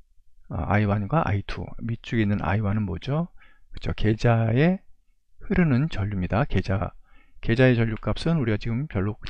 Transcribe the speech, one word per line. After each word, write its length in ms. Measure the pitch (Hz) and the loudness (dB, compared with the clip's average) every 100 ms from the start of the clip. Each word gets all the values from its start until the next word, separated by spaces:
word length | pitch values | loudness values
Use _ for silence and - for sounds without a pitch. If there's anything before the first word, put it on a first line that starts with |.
| _ _ - - - | _ _ -20 -20 -10
어, 80 | - | -6
아이원과 720 | 69 98 104 104 101 151 - | 0 2 2 0 0 0 0
아이투, 380 | 101 - - 87 - | -2 -4 -8 -8 -8
밑쪽에 400 | 113 117 - 120 | -8 -8 -4 0
있는 160 | 104 101 | 2 0
아이원은 440 | 76 101 104 107 | 0 0 0 0
뭐죠? 440 | 104 90 - 147 170 - - - - | -2 -4 -4 -2 -4 -8 -20 -20 -14
그쵸, 200 | - - | -8 -6
계좌에 840 | - 107 113 120 117 113 117 160 185 - - _ _ _ - | 0 2 2 2 4 2 4 2 2 -6 -20 _ _ _ -14
흐르는 480 | - 196 170 120 160 | -2 2 4 4 2
전류입니다. 560 | - 101 101 90 98 | -2 -2 -2 0 0
계좌, 480 | 143 101 - 95 87 - - - - - | 0 0 0 -2 -4 -8 -20 -20 -20 -8
계좌의 360 | - 117 127 117 | -2 4 6 4
전류값은 600 | 113 110 - 104 160 165 | 0 -2 -4 -2 0 0
우리가 200 | 117 104 | 0 -2
지금 280 | 117 117 151 | -2 -4 -2
별로 300 | - 98 104 - | -2 -2 -4 -10